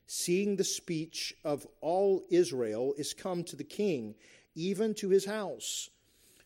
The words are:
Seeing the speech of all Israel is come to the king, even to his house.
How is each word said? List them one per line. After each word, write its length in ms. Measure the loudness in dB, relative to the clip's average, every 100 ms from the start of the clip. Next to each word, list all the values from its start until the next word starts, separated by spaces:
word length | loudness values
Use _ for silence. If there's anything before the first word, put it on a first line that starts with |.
| -10
Seeing 500 | -4 0 2 2 0
the 80 |
speech 680 | 0 -2 -4 -4 -4 -8 -8 -6
of 220 | -4 -4 -6 -8
all 460 | -2 2 4 2 4
Israel 640 | 4 4 2 -2 0 0 -2
is 160 | -6
come 280 | -6 -4 -4
to 120 | -4 -10
the 80 |
king, 520 | -8 -2 0 0 -2 -10 -20 -20 _
even 380 | -4 -2 0 0 0
to 120 | 4
his 160 | 4
house. 640 | 4 -2 -6 -6 -8 -8 -8 _ _ _ _ -20